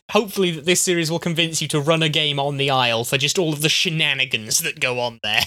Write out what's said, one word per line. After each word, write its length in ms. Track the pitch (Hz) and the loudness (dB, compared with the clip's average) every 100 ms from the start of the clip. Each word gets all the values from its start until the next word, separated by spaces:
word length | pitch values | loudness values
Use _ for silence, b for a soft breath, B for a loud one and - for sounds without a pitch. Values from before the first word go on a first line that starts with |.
| - | -2
hopefully 360 | 208 226 202 185 | 0 0 0 -2
that 120 | 160 | 0
this 180 | 151 180 | 0 0
series 300 | - 175 156 | 2 0 0
will 80 | 165 | -2
convince 420 | 175 165 165 156 | -2 0 0 -2
you 60 | 151 | -2
to 140 | 156 | 0
run 200 | 143 160 | 2 2
a 60 | 160 | 2
game 320 | 156 151 143 | 2 0 0
on 160 | 139 139 | -2 0
the 140 | 139 | 0
Isle 340 | 131 123 113 | 2 2 2
for 140 | 117 135 | 0 0
just 200 | 143 - | 0 0
all 140 | 160 | 0
of 80 | 147 | 0
the 60 | 151 | 0
shenanigans 920 | - 185 160 151 135 131 120 110 - | 0 0 0 0 0 -2 -4 -2 -2
that 200 | 160 - | -2 -2
go 220 | 131 123 | -2 -2
on 180 | 120 117 | -4 -4
there. 180 | 104 110 | -2 0